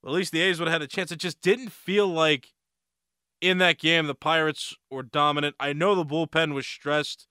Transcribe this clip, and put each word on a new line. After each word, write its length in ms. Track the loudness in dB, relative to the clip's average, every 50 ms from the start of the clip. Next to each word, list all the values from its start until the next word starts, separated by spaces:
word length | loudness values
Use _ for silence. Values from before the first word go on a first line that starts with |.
But 80 | -8 -4
at 60 | -4
least 160 | -2 -2 -2
the 100 | 0 0
A's 180 | 2 2 0 0
would 80 | 0
have 140 | -2 -2 -2
had 0 |
a 60 | -4
chance. 240 | -6 -6 -6 -6 -6
It 80 | -8 -6
just 220 | -6 -8 -8 _
didn't 280 | 2 2 2 2 -2 -14
feel 380 | -16 -12 -6 0 2 2 2
like 460 | 2 2 2 4 4 2 0 -2 _ _ _ _ _ _ _ _ _ _ _ _ _ _ _ _ _ _ _
in 180 | 0 0 2 4
that 180 | 4 2 2
game 300 | 2 2 2 2 2 2
the 80 | -2 -6
Pirates 600 | _ -2 0 2 2 2 0 -2 -4 -10 -12 -12 _ _ _
were 140 | -12 -12 -12
dominant. 520 | -6 0 2 2 2 2 0 -2 -4 -4 _
I 140 | -6 -4 -2
know 220 | 0 2 2 2
the 100 | 2 0
bullpen 480 | -2 -2 -2 -2 0 0 0 0 0 -2
was 120 | -6 -6
stressed. 640 | -8 -14 -8 -4 -2 0 0 -2 -4 -10 _ -18 _